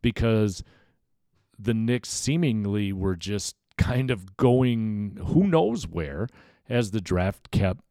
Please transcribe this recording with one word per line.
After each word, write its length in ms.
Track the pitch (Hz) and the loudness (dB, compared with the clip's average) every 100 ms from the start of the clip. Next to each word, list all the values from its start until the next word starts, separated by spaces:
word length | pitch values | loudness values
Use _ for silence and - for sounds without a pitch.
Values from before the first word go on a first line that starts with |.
because 600 | 120 113 117 110 107 92 - _ _ _ _ _ _ _ _ _ | -2 0 2 2 2 -2 -14 _ _ _ _ _ _ _ _ _
the 160 | 101 | -2
Knicks 340 | 113 113 123 - | -2 0 -2 -2
seemingly 840 | - - 156 165 110 101 104 101 | -6 -2 0 2 0 0 0 -2
were 240 | 95 95 90 | -2 -2 -2
just 400 | 85 101 - - _ - | -4 -6 -6 -12 _ -2
kind 340 | - 127 131 | 0 0 0
of 260 | 117 95 - | -4 -6 2
going 840 | 131 127 127 117 110 104 104 98 - | 4 6 4 2 0 -2 -4 -6 0
who 200 | 156 202 | 2 4
knows 400 | 165 180 226 90 | 4 2 -2 -6
where 420 | 160 76 71 117 - - _ _ | -6 -6 -4 -8 -8 -20 _ _
as 240 | 120 110 | -2 0
the 80 | 107 | -4
draft 500 | 90 90 92 - - | -2 0 0 -4 -4
kept 300 | - 98 90 _ | 0 0 -2 _